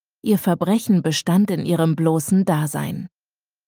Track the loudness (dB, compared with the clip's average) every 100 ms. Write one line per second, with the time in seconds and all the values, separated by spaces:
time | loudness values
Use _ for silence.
0 | _ _ -2 0 2 0 0 0 2 0
1 | 2 -2 0 2 2 0 -2 0 0 2
2 | 0 0 0 0 2 0 -2 -4 -6 -8
3 | -12 -16 _ _ _ _